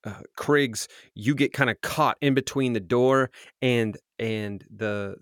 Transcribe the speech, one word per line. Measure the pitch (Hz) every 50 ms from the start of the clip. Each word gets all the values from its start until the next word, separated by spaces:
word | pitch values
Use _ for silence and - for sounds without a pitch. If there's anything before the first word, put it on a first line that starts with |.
| _
uh, | 107 98 - - - _
Kriggs, | - - - 147 143 143 127 110 - - - - - - _ _
you | - 101 120 147
get | 131 143 127 -
kinda | - 139 120 110 - -
caught | - - - 151 131 - _
in | - 143 135
between | 139 131 - - 139 135 127 120
the | 110
door | 95 82 123 123 123 131 135 135 131 120 _ - - - _ _
and, | - 127 123 120 113 107 101 - _ _ _ -
and | 117 113 110 107 104 104 101 95 - _ 107
the | 101 110 107 104 101 101 98 95 -